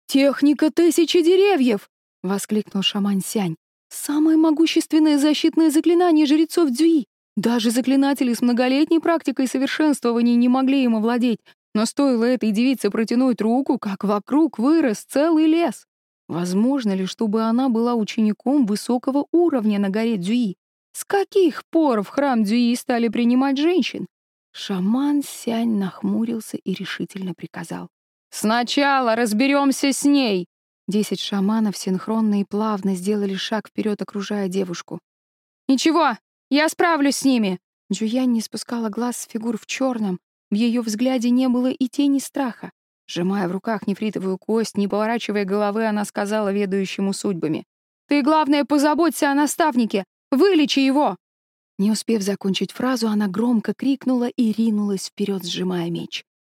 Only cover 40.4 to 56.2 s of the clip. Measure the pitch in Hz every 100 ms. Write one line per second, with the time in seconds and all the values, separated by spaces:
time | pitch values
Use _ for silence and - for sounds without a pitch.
40.4 | - 208 240 240 226 208 254 262 240 247
41.4 | 262 247 254 - 262 - 285 277 - 277
42.4 | 254 - 185 _ _ _ - 170 180 202
43.4 | 175 190 - 214 - 196 220 196 190 190
44.4 | - 226 214 202 202 202 214 233 - 208
45.4 | 190 208 208 214 220 208 208 214 202 214
46.4 | 202 202 196 196 190 - 196 190 208 170
47.4 | 151 160 - _ _ _ - 285 269 311
48.4 | 285 294 254 294 302 311 339 - 285 277
49.4 | 294 - 311 247 220 196 - _ - 262
50.4 | 392 330 277 277 269 269 247 180 _ _
51.4 | _ _ _ - 202 214 - 226 196 196
52.4 | 196 185 185 - 254 254 220 214 208 190
53.4 | 240 226 - - 262 269 254 247 240 -
54.4 | 220 214 226 208 202 190 - - 202 196
55.4 | 175 175 185 175 170 165 160 -